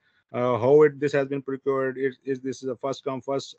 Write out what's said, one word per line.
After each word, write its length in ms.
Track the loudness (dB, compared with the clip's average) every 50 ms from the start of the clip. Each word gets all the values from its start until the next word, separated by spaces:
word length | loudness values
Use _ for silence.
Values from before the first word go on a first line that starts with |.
| _ _ _ _ _ _
Uh, 240 | -4 -2 0 0 0 2 4
how 180 | 6 8 8
it, 180 | 8 6 4 0
this 120 | -2 0
has 140 | 0 0 -2
been 160 | -2 -4 -6
procured, 560 | -6 -6 -8 -6 -2 -2 0 0 0 -2 -2 -2
is, 180 | -4 -4 -4 -6 -8
is 160 | -6 -6 -6
this 220 | -6 -8 -8 -8
a 140 | -8 -8 -8
first 260 | -6 -6 -8 -8 -6
come, 180 | -6 -8 -8 -6
first 360 | -6 -6 -6 -6 -6 -8 -16